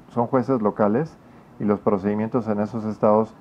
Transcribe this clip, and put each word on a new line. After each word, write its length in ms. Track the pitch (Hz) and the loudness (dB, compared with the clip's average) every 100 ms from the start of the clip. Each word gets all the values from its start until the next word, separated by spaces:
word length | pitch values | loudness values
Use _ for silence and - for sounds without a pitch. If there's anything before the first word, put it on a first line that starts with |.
| - | -8
son 160 | 120 120 | -4 0
jueces 340 | 131 120 131 | 0 0 0
locales 560 | 104 - 104 113 160 - - - - - | 0 0 2 0 -2 -8 -20 -20 -20 -6
y 40 | 104 | -2
los 140 | 101 | 0
procedimientos 680 | - 101 101 104 110 131 107 | 0 0 0 -2 -2 -2 -2
en 120 | 104 | -2
esos 260 | 107 120 107 | -4 -4 -6
estados, 500 | 104 110 107 113 - | 0 4 4 2 -6